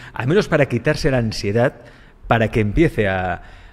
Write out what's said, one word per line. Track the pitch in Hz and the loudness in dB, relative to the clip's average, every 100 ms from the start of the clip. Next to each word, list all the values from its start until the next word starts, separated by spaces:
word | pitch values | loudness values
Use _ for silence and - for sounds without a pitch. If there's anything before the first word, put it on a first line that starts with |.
| - | -14
Al | - 123 | -6 0
menos | 190 - | 2 2
para | 156 143 | 2 2
quitarse | 120 151 151 156 | 0 -2 0 0
la | 127 | 0
ansiedad, | 113 104 101 107 127 - - - - - - | 0 -4 -2 0 0 -2 -16 -20 -20 -10 0
para | 120 110 | 2 2
que | 113 | 0
empiece | 104 101 165 - 101 | 0 2 2 2 -2
a, | 95 90 87 - - - | -2 -4 -6 -10 -20 -20